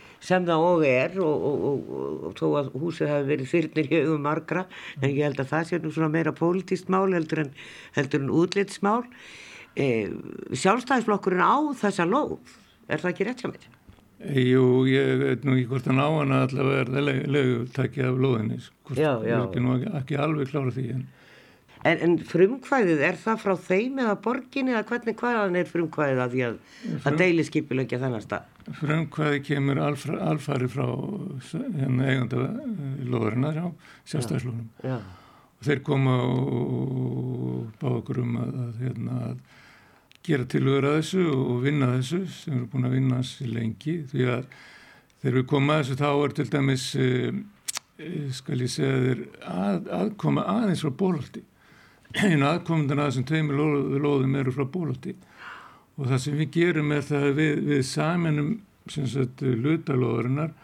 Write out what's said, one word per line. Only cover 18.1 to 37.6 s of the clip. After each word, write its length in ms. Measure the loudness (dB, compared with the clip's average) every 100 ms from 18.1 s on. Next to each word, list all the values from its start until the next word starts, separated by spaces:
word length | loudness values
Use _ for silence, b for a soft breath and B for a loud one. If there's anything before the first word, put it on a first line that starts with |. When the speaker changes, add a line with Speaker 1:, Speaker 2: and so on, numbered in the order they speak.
| 2
Speaker 2:
lóðinni, 400 | 2 2 0 -4 -10 _ -8
hvort 140 | -2
Speaker 1:
Já, 80 | 0
já. 100 | 0
Speaker 2:
ég 140 | 0 0
er 80 |
ekki 180 | 0 0
nú 120 | 0 0
ekki, 160 | -2 -6
ekki 200 | -4 -2
alveg 240 | 0 -2 -2
klár 240 | -2 -2
á 40 | -2
því, 100 | -4
en 140 | -6 -8 B B B B B B B 0
Speaker 1:
En, 140 | 2
en 120 | 4 2
frumkvæðið, 840 | 2 4 4 4 -2 2 4 4
er 200 | 2 0
það 160 | -2 -2
frá 140 | 0 -2
þeim 380 | 0 0 0 -2
eða 140 | 0 0
borginni 560 | -2 -4 -4 -2 0
eða 140 | 0 -2
hvernig, 260 | -4 -4
hvaðan 440 | -2 0 0 2 2
er 80 | 0
frumkvæðið 520 | 0 -2 0 0 2
að 100 | 0
því 80 | 0
að, 140 | -2 -2 -12
Speaker 2:
Frum- 320 | -14 -8 -2 0
Speaker 1:
að 120 | 4
deiliskipuleggja 800 | 4 4 2 -2 -2 -2 -2 -2
þennan 240 | -2 -4
stað? 240 | -4 -8 -8 -20 -16
Speaker 2:
Frumkvæðið 720 | -6 -2 0 -2 -2 0 0
kemur 360 | 0 0 2 2
alfra-, 360 | 0 -2 -4 -4 0
alfarið 400 | -2 0 -2 0
frá 140 | -2 -2 -2 -4 -6 -8
s-, 180 | -10 -10 -8 -6
hérna, 400 | -4 0 0 2
eiganda, 380 | 2 0 -2 -2 -4
eh, 400 | -6 -6 -6 -6
lóðarinnar, 560 | -2 0 0 0 0 -2
já, 60 | -6 -8 B B
Sjálfstæðisflokknum. 640 | -6 -4 -2 -4 -4 -8 -10 -10
Speaker 1:
Já, 180 | -6 -6
já. 20 | -8 -18 B B
Speaker 2:
Og 240 | B _ -2
þeir 160 | -2 2
koma 300 | 2 4 4
og, 320 | 2 2 0
og 1200 | 0 -2 -2 -2 -2 -2 -4 -4 -4 -4 -4